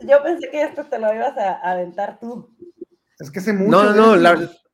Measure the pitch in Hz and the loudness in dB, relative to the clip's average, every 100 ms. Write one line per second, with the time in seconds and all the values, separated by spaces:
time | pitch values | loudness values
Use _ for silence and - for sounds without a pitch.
0 | 233 285 302 339 - 302 294 294 285 233 | 2 2 2 -6 -6 -6 -6 -6 -8 -4
1 | 214 220 247 269 196 180 180 185 180 175 | -4 -4 -4 -4 -4 -4 -4 -6 -6 -8
2 | 202 - 233 240 - _ 349 - - _ | -10 -10 -14 -16 -18 _ -20 -20 -20 _
3 | _ - 143 185 196 202 196 180 208 208 | _ -20 -14 -8 -4 -2 2 4 4 4
4 | 226 196 170 170 170 - _ | 6 6 4 2 -2 -14 _